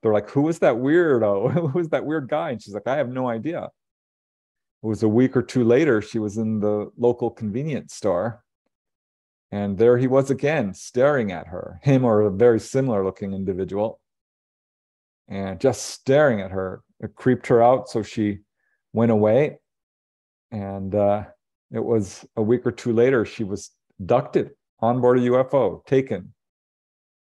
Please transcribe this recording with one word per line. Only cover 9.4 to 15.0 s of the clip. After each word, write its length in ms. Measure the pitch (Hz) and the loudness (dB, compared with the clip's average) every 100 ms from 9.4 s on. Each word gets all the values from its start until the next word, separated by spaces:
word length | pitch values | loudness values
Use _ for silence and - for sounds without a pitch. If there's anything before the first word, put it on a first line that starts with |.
| _ | _
And 260 | 101 101 95 | -6 -4 2
there 180 | 117 123 | 4 4
he 100 | 131 | 4
was 240 | 135 139 | 2 0
again, 440 | 131 143 156 104 | -2 -2 -2 -4
staring 560 | 92 - 123 139 143 104 | -8 -8 0 2 2 -2
at 160 | 87 - | -6 -10
her, 340 | 90 - - | -12 -14 -6
him 220 | 139 135 | 0 2
or 180 | 123 104 | 4 2
a 80 | 104 | 2
very 300 | 95 120 110 | 4 4 4
similar 440 | - 135 135 104 | 0 -2 -2 -2
looking 280 | 95 - 98 | -2 -6 -8
individual, 680 | 98 95 90 92 98 110 - _ _ _ _ _ _ _ _ _ _ | -6 -6 -4 -4 -4 -4 -6 _ _ _ _ _ _ _ _ _ _